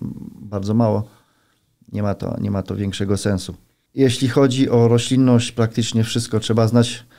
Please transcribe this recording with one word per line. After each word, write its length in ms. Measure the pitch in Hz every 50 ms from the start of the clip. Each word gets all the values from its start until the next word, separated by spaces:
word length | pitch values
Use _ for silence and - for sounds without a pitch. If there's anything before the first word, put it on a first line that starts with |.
| - - - - - - - -
bardzo 340 | - 104 104 98 95 104 107
mało, 340 | 117 117 107 104 107 113 - - _ _ _ _ _ _ _ _ _ _ _ _ _ _ _ -
nie 100 | 104 104
ma 120 | 101 98
to, 220 | - 95 - - -
nie 100 | - 101
ma 120 | 98 98 95
to 140 | - 98
większego 400 | 98 101 98 92 - 101 98 101
sensu. 380 | 95 - 104 98 90 - - 87 - _ _ _ _ _ _ _
Jeśli 340 | 135 135 127 123 - 135 120
chodzi 420 | - 143 139 131 123 131 135 -
o 180 | 120 120 117 113
roślinność, 640 | 117 120 120 - 131 131 131 127 123 120 120 - -
praktycznie 520 | - 113 113 - 120 113 - - 113 110
wszystko 360 | 113 - 120 117 - 107 107
trzeba 280 | - - 110 117 113 113
znać. 360 | 117 120 120 - - - - _ _